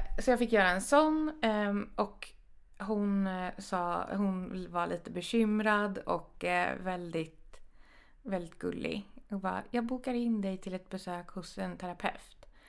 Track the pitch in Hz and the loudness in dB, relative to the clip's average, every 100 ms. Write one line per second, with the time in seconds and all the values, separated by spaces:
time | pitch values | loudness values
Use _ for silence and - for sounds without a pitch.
0 | - - 262 240 233 220 185 185 - 285 | 2 2 4 4 6 6 6 4 6 6
1 | 311 311 311 - 226 214 202 202 - - | 8 4 0 2 2 2 2 0 -2 -2
2 | 202 - - - - - - - 196 208 | -2 -4 -18 -18 -20 -20 -20 -10 -2 0
3 | 202 196 190 185 180 - 196 185 175 170 | 2 2 2 0 -4 -6 -4 0 0 0
4 | - 196 202 185 185 185 175 175 175 175 | -2 0 0 0 -4 -6 -4 -2 0 -2
5 | - 175 175 233 220 214 214 208 208 196 | -4 -8 0 4 4 4 4 2 0 -4
6 | - 175 - - 180 180 180 - 185 180 | -2 -2 -4 -6 0 2 0 -2 -4 -4
7 | 175 165 160 - - - - - - - | -4 -4 -4 -10 -20 -18 -18 -20 -20 -20
8 | - - - 190 170 - - - 78 208 | -20 -16 -6 -4 -4 -6 -6 -4 -4 -4
9 | - - - 196 190 185 196 240 233 254 | -8 -18 -8 -4 -2 -4 -2 -4 -2 -4
10 | 262 240 233 220 196 185 190 185 - 190 | -2 -2 0 0 -2 -4 -6 -8 -8 -10
11 | 185 175 175 190 175 - 185 175 180 175 | -6 -8 -8 -12 -10 -6 -6 -6 -8 -2
12 | 202 - - - - - | -4 -4 -14 -20 -20 -20